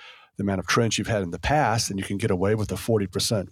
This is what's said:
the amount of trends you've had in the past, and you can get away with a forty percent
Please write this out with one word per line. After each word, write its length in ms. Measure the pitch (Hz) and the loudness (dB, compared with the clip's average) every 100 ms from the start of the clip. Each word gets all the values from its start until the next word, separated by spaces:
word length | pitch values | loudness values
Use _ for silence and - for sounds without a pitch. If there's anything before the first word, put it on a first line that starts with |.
| - - - - | -20 -20 -14 -4
the 60 | |
amount 160 | 101 95 | -2 -2
of 80 | - | 0
trends 300 | 120 113 107 | 2 2 0
you've 100 | 101 | 0
had 160 | 110 | -2
in 80 | 90 | -2
the 80 | 87 | -4
past, 500 | - 147 123 113 - | 0 2 4 2 0
and 80 | 98 | -4
you 80 | 95 | -4
can 120 | 98 | -2
get 120 | 107 | 0
away 240 | 92 98 | 2 2
with 180 | 110 101 | 2 0
a 60 | 92 | -4
forty 300 | - 110 98 | 0 2 0
percent 420 | 98 - 110 90 | -2 0 0 0